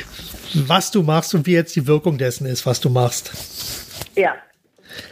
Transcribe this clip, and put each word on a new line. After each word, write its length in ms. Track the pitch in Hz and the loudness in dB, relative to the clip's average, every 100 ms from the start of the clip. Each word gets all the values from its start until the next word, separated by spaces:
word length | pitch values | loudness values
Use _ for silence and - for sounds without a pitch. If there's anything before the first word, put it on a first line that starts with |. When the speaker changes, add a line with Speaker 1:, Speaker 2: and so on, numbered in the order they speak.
| - - - - - 165 135 | -10 -14 -14 -14 -4 -2 2
Speaker 1:
was 240 | 180 - | 2 2
du 100 | 214 | 2
machst 320 | 156 160 - | 4 2 2
und 120 | 180 147 | 0 4
wie 60 | |
jetzt 220 | 170 165 - | 2 2 0
die 120 | 131 | 2
Wirkung 300 | 151 175 143 | 2 2 0
dessen 280 | 127 120 135 | 0 -2 -4
ist, 200 | 123 - | -2 0
was 140 | 120 | 0
du 100 | 135 | 2
machst. 420 | 123 120 - - - - - - - - - - - | 4 2 0 -8 -12 -14 -12 -10 -10 -12 -14 -4 0
Speaker 2:
Ja. 200 | 180 - - _ _ _ - - - | 0 -2 -10 _ _ _ -20 -18 -6